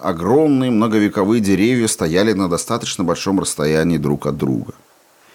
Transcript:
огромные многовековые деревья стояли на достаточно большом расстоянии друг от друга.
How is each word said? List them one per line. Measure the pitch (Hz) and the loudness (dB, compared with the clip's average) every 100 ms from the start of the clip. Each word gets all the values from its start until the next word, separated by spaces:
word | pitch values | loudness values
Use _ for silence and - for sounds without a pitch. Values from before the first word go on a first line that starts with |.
огромные | 90 82 90 139 156 131 127 | -4 -4 0 2 4 2 2
многовековые | 110 113 107 104 104 98 120 | 0 2 2 2 0 2 2
деревья | 98 92 113 123 110 | 2 2 2 2 0
стояли | - 87 85 107 | -2 0 2 2
на | 98 92 | 0 0
достаточно | 85 - 117 - - | -2 -4 -6 -6 -4
большом | 85 82 98 98 | -2 -2 0 -2
расстоянии | 82 - 76 78 85 78 | -2 -2 0 2 2 0
друг | 71 71 73 | 0 -2 -2
от | 73 | -2
друга. | 69 58 - - _ _ _ _ _ | -2 -2 -6 -14 _ _ _ _ _